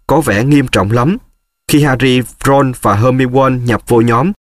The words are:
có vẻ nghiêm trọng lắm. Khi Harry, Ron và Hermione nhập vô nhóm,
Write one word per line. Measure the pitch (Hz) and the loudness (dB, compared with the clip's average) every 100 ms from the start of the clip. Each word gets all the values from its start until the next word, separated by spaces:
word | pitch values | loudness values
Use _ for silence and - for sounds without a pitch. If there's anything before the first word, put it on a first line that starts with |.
| - | -2
có | 143 | -2
vẻ | 135 101 | 0 -2
nghiêm | 131 147 127 | 2 0 0
trọng | 107 98 | -2 -2
lắm. | 117 135 220 - _ _ _ - | 0 -2 -4 -8 _ _ _ -2
Khi | 156 | 0
Harry, | 147 127 131 127 123 - | 2 0 0 0 -2 -6
Ron | - 143 131 127 | 0 2 0 -2
và | 113 | -2
Hermione | 101 127 131 127 127 131 127 | 0 0 0 0 0 0 0
nhập | 120 101 - | -2 -4 0
vô | 120 | 2
nhóm, | 120 117 165 208 _ | 2 0 -2 -6 _